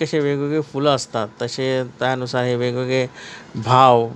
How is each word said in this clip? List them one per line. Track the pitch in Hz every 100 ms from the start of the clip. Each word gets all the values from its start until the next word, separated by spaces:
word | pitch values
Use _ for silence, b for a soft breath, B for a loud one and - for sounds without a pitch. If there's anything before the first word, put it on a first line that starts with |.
कसे | 156 156
वेगवेगळे | 143 139 143 156
फुलं | 147 135 143
असतात | 131 - - - -
तसे | 120 - 131 131 123 -
त्यानुसार | 127 131 123 127
हे | 123 120
वेगवेगळे | 123 123 127 131 123 B B B B
भाव, | - 110 127 131 120 117